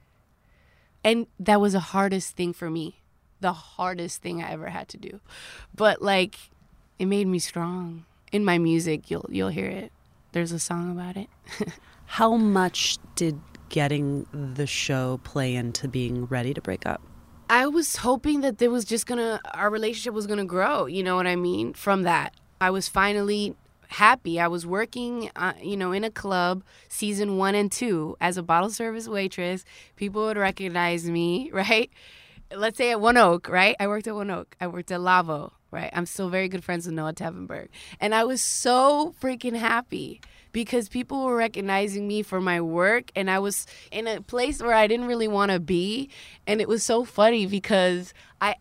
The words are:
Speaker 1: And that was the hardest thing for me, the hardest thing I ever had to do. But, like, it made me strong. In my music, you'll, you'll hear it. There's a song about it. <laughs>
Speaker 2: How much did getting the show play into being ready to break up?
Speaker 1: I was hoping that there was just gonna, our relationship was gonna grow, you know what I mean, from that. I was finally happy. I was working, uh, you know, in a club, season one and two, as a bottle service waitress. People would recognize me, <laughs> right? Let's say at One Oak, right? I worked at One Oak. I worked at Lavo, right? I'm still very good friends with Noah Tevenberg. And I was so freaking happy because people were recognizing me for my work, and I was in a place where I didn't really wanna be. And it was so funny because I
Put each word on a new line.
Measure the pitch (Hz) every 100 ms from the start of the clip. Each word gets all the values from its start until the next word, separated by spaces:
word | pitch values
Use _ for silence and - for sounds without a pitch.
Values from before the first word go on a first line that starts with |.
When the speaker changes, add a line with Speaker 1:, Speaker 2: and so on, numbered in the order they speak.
| _ _ _ _ _ _ _ _ _ _
Speaker 1:
And | 214 233 226 -
that | 190 208
was | 208
the | 190
hardest | 165 196 196 190 -
thing | - 180
for | 170 170
me, | 165 160 - _ _ _ _
the | 185
hardest | 165 - - 180 185 170 -
thing | 180 170
I | -
ever | 156 -
had | 170 -
to | -
do. | - 196 - - - - -
But, | - 208 190
like, | 202 196 185 - - _ _ _ _ -
it | 190
made | 202 196
me | 180
strong. | - - 170 180 175 165 165 _ _
In | 202
my | 202 175
music, | 170 165 165 156 -
you'll, | 170 -
you'll | 190 190
hear | 170 190
it. | 196 - - _ _ _
There's | 170 170
a | 170
song | - 175 175
about | 180 180 185
it. | 214 _ - -
<laughs> | 208 - - - -
Speaker 2:
How | - 226 226
much | 220 196 185 - - - -
did | - 170 147 - - -
getting | - 143 147 143 143 -
the | 147 139 131 143
show | - - 135 127 127
play | - - 131
into | 123 120 117 139
being | 127 123 123 123
ready | 127 120
to | 143
break | - 95 -
up? | - - - - - -
Speaker 1:
I | 233 269
was | 311 311 -
hoping | 226 254 294 294
that | 277 208
there | 240
was | 240 202
just | 226 -
gonna, | 247 226 220 -
our | - 202
relationship | 214 220 220 240
was | 220 202
gonna | 208 190
grow, | 180 202 294 147
you | 180
know | 185 185
what | 180
I | 180
mean, | 175 185 226
from | - - 196
that. | 175 160 - - _ -
I | 185
was | 190 185
finally | 196 202 208 202 208 208 - _ _ -
happy. | - 208 254 - 170
I | 170
was | 175 170
working, | 190 226 247 240 240 220 -
uh, | 180 -
you | 156 202
know, | 180
in | 190
a | 220
club, | 208 202 185 175 185 - - -
season | - 208 202 208 190
one | 190
and | 208 208
two, | - 247 175 151 -
as | 170 180
a |
bottle | 170 170 196
service | 208 226 226 226
waitress. | 208 190 - 175 185 - - - -
People | 202 202
would | 214 214
recognize | 196 190 190 175 175 170 170
me, | 170 170 175 269
<laughs> |
right? | 190 196 226 247 - - - - - -
Let's | 196 214 220
say | 240
at | 233
One | 220 247
Oak, | 202 175 -
right? | 180 190 -
I | 202
worked | 208 214
at |
One | 208 202
Oak. | 180 175 -
I | 180
worked | 175 175
at | 175
Lavo, | 180 185 170 147 - - _
right? | - 165
I'm | - 175
still | - 190
very | 185 190
good | 185
friends | 175 175 170
with |
Noah | 160 156
Tevenberg. | 160 170 180 - - - - - -
And | 208
I | 220
was | 226 254
so | - - 262 247 269 294 302 -
freaking | 262 254 247 233
happy | 233 233 247 147 143 - - - -
because | - 233 254 214
people | 247 247 269
were | 262 240
recognizing | 226 214 196 196 208 196 202
me | 208
for | 208 185
my | 185 175
work, | 165 165 185 233 254
and | - 190
I | 190
was | 196 196 - - -
in | - 226
a | 214
place | 202 247 254 285
where | 240
I | 226 214
didn't | 240 247
really | 240 220
wanna | 202 202 185
be. | 156 180 185 220 277 - - - -
And | 214
it | 208
was | 220
so | - 233
funny | 240 - 214 233
because | 190 196 - 202 180 180 180 - - -
I | 202 -